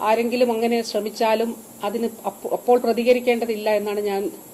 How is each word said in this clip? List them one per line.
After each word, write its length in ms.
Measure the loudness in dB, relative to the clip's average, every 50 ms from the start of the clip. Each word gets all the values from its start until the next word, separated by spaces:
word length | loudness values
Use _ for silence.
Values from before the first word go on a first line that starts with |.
ആരെങ്കിലും 520 | 0 2 2 2 2 0 2 2 2 2 2
അങ്ങനെ 300 | 0 0 0 0 0 -2
ശ്രമിച്ചാലും 760 | -2 -4 -4 -4 -4 -4 0 0 2 2 2 0 -2 -4 -8 -14 -20 -14 -8 -6
അതിന് 240 | -4 -4 -2 -4 -4 -4 -6 -8
അപ്പ-, 240 | -8 -8 -8 -6 -4
അപ്പോൾ 280 | -4 -2 2 4 4 4
പ്രതികരിക്കേണ്ടതില്ല 920 | 4 2 0 2 4 4 4 4 4 0 0 0 0 -2 -4 -2 0 0
എന്നാണ് 300 | 0 0 0 -2 -4 -2
ഞാൻ 300 | -2 -2 -2 -2 -4 -6 -8 -10 -18 -14